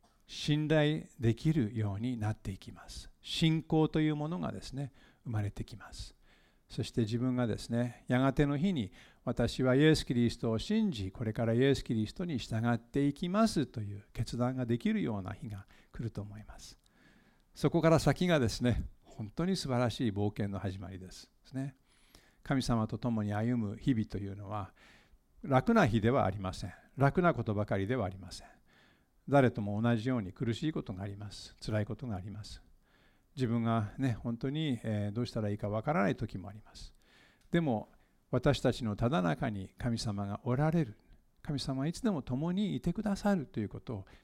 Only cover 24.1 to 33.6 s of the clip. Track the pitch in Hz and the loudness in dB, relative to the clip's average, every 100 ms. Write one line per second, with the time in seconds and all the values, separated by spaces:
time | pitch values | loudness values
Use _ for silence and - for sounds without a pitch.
24.1 | 98 98 98 98 104 95 - - - _ | -4 -8 -10 -8 -8 -8 -14 -20 -20 _
25.1 | _ _ - 175 131 180 226 135 107 110 | _ _ -10 2 4 6 6 6 4 4
26.1 | 131 98 107 95 - 98 - - - 139 | 4 2 0 -6 -6 -10 -12 -10 2 2
27.1 | 185 175 120 113 104 101 98 98 131 92 | 4 2 2 0 0 0 0 0 -2 -2
28.1 | 95 95 - - - _ _ _ _ _ | -6 -14 -16 -18 -20 _ _ _ _ _
29.1 | _ - 139 123 123 104 104 117 117 123 | _ 2 6 6 4 -2 0 2 2 0
30.1 | 127 95 - 117 107 151 151 117 92 101 | -2 -4 -4 -2 -2 -2 -4 -6 -8 -8
31.1 | 101 101 - - - - 107 104 107 127 | -10 -12 -14 -18 -12 -4 -2 -2 -6 -6
32.1 | 92 104 104 - - - - _ _ _ | -6 -8 -12 -12 -16 -20 -20 _ _ _
33.1 | _ _ - 123 117 | _ _ -2 0 2